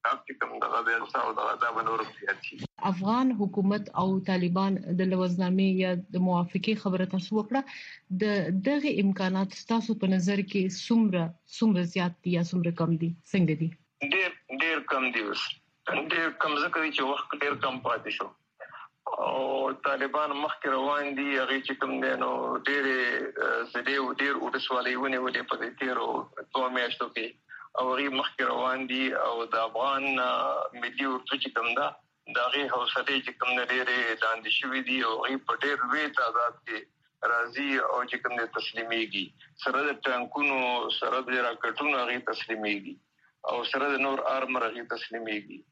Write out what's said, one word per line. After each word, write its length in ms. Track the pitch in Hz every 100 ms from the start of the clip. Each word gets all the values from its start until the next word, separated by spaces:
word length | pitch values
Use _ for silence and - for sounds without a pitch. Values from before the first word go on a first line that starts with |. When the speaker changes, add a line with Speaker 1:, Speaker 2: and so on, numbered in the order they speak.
| 117
Speaker 1:
چې 260 | 117 - -
کوم 200 | 117 113
دغه 220 | 113 110
دی، 120 | 117 117 117 123
او 140 | 117
دغه 220 | 110 113 -
دا 160 | 117
به 100 | 113
نور 220 | 113 113
زیات 400 | 107 - 101 -
شي. 140 | - - - -
Speaker 2:
افغان 540 | 196 180 196 240 262
حکومت 580 | 220 202 208 196 208 202
او 300 | - 190 190
طالبان 560 | 185 185 175 180 196 196
د 260 | 175 175
لوزنامې 680 | 185 185 180 180 180 185 190 185
یا 160 | 185 180
د 220 | 185 185
موافقې 600 | 180 175 175 190 - 214
خبره 220 | 196 180 185
تاسو 300 | 190 175 214
وکړه. 260 | 214 269 269 - - - _
د 120 | 185 214 202 156
دغه 400 | 190 233 285 294 -
امکانات 440 | 196 190 185 190 196
ستاسو 440 | - - 226 226 220
په 120 | 190
نظر 280 | 185 180 202
کې 280 | 196 208 185 180 -
څومره، 360 | 226 214 180 165 - _ -
څومره 220 | 226 180
زیات 300 | 175 190 180
دي 200 | 175 180
یا 120 | 175
څومره 280 | 170 180 170 170
کم 200 | 165 165
دي؟ 140 | 165 170 -
څنګه 220 | 196 160 156
دي؟ 100 | 165 - _ _ 285
Speaker 1:
ډېر، 160 | - 180 - - 131
ډېر 160 | - 156 -
کم 260 | 135 127
دي 120 | 117
اوس. 200 | 104 - - - _ _ -
ډېر 400 | - 320 339 320 -
کم 160 | - -
ځکه 220 | 269 160
دي 100 | 156
چې 100 | 147
وخت 260 | - 147 - 147
ډېر 180 | 143 135
کم 240 | 135 127
پاتې 300 | 123 113 110
شو. 180 | - - - _ _ - - - _ - -
او 560 | - 135 131 135 135
طالبان 560 | 135 143 135 139 147 151
مخکې 380 | 143 151 - 143
روان 480 | 135 135 143 143 139
دي، 240 | 143 135
هغې 200 | 127 135 135
چې 60 | 135
کوم 220 | 135 131
دی، 120 | 131 131
نو 420 | 127 127 127 131
ډېرې، 420 | 139 143 135 131 123 - - -
آ، 200 | 117 117 117
ضلعې 240 | 120 120 139
او 160 | 127
ډېر 200 | - 139 123
ولسوالۍ 600 | 120 135 - 123 123 127
ونیولې 460 | 135 131 127 123
په 140 | 123 127
دې 140 | 120 -
تېرو 280 | 131 123 113 117 - - - 135
دوه 140 | 127
میاشتو 400 | 127 120 - 120
کې. 180 | 113 113 - _ - -
او 300 | - 127 127
هغې 120 | 143
مخکې 340 | 135 135 -
روان 440 | 127 120 127 131 131
دي 260 | 127 131
او 320 | - - 117 117
د 100 | 110
افغان، 480 | 113 113 131 135 135 131
آ، 100 | 123 123 139 - -
ملي 320 | 123 120 - 139
اردو 300 | 127 - 139
چې 120 | 135
کوم 140 | 113 117
ده، 140 | 120 151 - _ _ - 120
د 20 |
هغې 260 | 123 143 135
حوصلې 440 | 123 120 127 127 135 127
چې 60 | -
کوم 120 | 123 120
ده، 60 | 123
ډېرې 340 | 127 123 123 117 110
لاندې 260 | 110 113 113
شوي 320 | - 135 131
دي 200 | 127 131
او 240 | 113 113 123
هغې 120 | 135 -
په 60 | -
ډېر 220 | 139 123 123
لوی 160 | 147 151
تعداد 460 | - 117 117 120 - -
کې 120 | 107 - _ _ _ 117
راځي 400 | 117 120 127 139 131
او 240 | 117 123
چې 120 | 123 127
کوم 180 | 123 120
دی 80 | 117 -
تسلیمیږي. 720 | - 110 117 113 110 98 85 _ - -
سره 160 | 135 131
د 80 | 147 139
ټانکونو، 580 | 139 123 123 147 143 135 123 123 110 -
سره 220 | 113 127
د 80 | 120
راکټونو 640 | 123 120 113 117 110 147 135
هغې 220 | 117 123 117
تسلیمیږي 640 | 113 - 113 107 101 95 - _ _ _ _
او 200 | - 120
سره 220 | 117 135 143
د 60 | 139
نور 200 | 135 135
آرمر 440 | - 131 127 120 113
هغې 140 | 120 117
تسلیمیږي. 720 | - - 113 113 104 101 - -